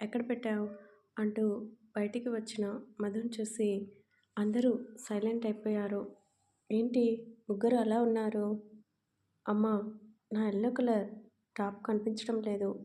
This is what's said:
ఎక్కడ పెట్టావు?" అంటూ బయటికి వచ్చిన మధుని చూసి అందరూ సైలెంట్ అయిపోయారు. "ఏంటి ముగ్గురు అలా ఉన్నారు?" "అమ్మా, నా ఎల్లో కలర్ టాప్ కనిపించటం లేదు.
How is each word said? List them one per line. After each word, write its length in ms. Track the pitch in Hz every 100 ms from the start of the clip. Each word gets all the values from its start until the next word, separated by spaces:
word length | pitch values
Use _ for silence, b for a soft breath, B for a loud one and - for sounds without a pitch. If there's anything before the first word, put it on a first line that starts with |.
ఎక్కడ 200 | 214 247
పెట్టావు?" 420 | 240 240 226 214 208 208 B B B -
అంటూ 260 | 214 214 214 208 214 - _
బయటికి 400 | 214 208 240 240
వచ్చిన 360 | 226 220 - 202 214 - -
మధుని 300 | 208 208 233
చూసి 380 | 226 214 - 214 196 202 B B B B -
అందరూ 340 | 208 226 254 220 - -
సైలెంట్ 480 | - 208 220 233 226
అయిపోయారు. 560 | 214 214 208 202 202 202 - _ _ _ _ _
"ఏంటి 340 | 214 240 247 233 226 - -
ముగ్గురు 360 | - 196 233 247
అలా 220 | 220 226
ఉన్నారు?" 460 | 233 226 214 214 208 214 208 - _ _ _ _ _ _ -
"అమ్మా, 280 | 214 220 208 214 214 - _ _
నా 100 | 214 214
ఎల్లో 240 | 202 240
కలర్ 360 | 247 247 220 208 - - _ _ -
టాప్ 240 | 202 202
కనిపించటం 560 | - 214 220 214 - 226
లేదు. 300 | 214 202 196 202